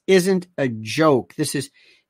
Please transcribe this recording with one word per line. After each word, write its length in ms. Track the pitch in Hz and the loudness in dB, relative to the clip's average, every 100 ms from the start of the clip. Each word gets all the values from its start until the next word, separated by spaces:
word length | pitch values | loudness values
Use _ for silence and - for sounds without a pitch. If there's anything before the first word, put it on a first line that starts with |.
| - | 2
isn't 400 | 190 185 185 180 - | 2 4 -2 -4 -4
a 120 | 135 | -4
joke. 680 | 110 110 135 160 127 - | -4 -8 0 2 2 -2
This 220 | - 151 208 | -8 -6 -6
is, 140 | 185 _ _ _ | -8 _ _ _